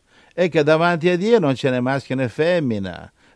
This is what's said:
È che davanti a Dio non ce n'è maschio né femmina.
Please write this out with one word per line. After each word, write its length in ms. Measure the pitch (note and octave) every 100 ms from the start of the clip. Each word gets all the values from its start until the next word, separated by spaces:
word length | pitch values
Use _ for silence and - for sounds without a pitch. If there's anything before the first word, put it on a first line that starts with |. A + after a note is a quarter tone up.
| _ _ _
È 160 | - F3+
che 120 | D#3+
davanti 460 | D3 D#3 E3+ F3 F3
a 80 | F3+
Dio 220 | G#3 A#3
non 160 | D3+
ce 160 | B2+ C#3
n'è 100 | B2+
maschio 340 | B2 C#3 -
né 140 | C3 B2+
femmina. 840 | - D#3+ F3+ C#3 G#2+ F#2+ D#2+ - _ _